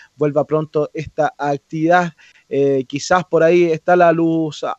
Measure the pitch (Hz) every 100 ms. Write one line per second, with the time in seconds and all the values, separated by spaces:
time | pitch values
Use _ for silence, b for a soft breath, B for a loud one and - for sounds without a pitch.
0 | B _ 147 143 139 156 156 156 147 160
1 | 151 - 147 - 143 143 - 160 160 180
2 | 170 - b b _ 135 139 135 127 143
3 | - 180 - 165 160 175 170 156 - 180
4 | 170 165 165 160 160 143 139